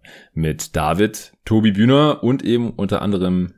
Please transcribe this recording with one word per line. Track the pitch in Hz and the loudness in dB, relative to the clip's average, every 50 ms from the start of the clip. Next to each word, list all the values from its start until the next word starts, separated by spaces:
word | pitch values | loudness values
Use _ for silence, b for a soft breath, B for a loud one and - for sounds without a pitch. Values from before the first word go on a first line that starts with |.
| B B B B B B _ | B B B B B B _
mit | 80 80 78 76 - - - - | -4 -4 -2 -4 -6 -10 -8 -6
David, | 80 76 80 85 95 107 107 - - - - _ _ _ | -4 -2 -2 0 0 0 0 -2 -8 -16 -20 _ _ _
Tobi | - 110 110 110 110 | 0 2 2 4 2
Bühner | 95 101 113 127 135 143 151 151 - - | 2 4 4 4 4 4 4 2 0 0
und | - 120 135 135 - | -2 -2 -2 -2 -2
eben | 104 120 120 120 110 | -2 -2 -2 -2 -4
unter | - - 98 95 104 - | -6 -6 -4 -4 -4 -4
anderem | - 104 101 87 92 90 92 90 90 87 - | -2 -2 -2 0 0 0 0 -2 -2 -4 -8